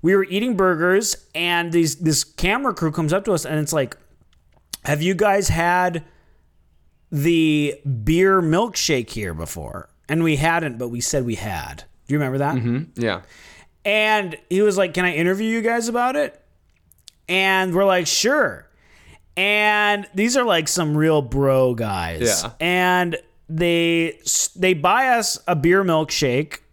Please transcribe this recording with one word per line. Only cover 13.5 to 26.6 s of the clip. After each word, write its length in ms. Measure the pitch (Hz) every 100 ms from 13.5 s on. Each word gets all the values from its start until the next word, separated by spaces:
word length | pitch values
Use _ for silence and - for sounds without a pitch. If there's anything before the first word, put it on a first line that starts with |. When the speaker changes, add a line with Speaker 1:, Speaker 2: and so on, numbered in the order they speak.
| - - _
Speaker 1:
And 540 | - 214 214 214 190 156 _
he 120 | 180
was 160 | 208 190
like, 160 | 185
"Can 100 | 180
I 100 | 180
interview 360 | 151 170 196 220
you 120 | 226
guys 260 | 226 233 226
about 260 | 233 247 277
it?" 260 | 294 - _ _ _ _ _ _ - _ -
And 440 | 185 190 190 185
we're 100 | 175 196
like, 220 | 185 170
"Sure." 640 | - 214 294 208 87 - _ _ _ - - _ -
And 720 | 196 208 214 208 208 208 202 185
these 200 | 220 254
are, 100 | 247
like, 220 | 170 160
some 300 | - 156 151
real 240 | 156 151
bro 540 | 131 135 139 131 131 120
guys. 460 | 110 98 85 82 120 98
Speaker 2:
Yeah. 80 | 110 -
Speaker 1:
And 580 | 165 180 180 180 175 165 - _ _
they, 720 | 160 175 170 170 170 165 - - - - -
they 180 | 185
buy 360 | 175 165 220 262
us 280 | 240 214 - -
a 80 | 170
beer 280 | 147 185
milkshake 760 | 190 160 156 - 139 123 151 -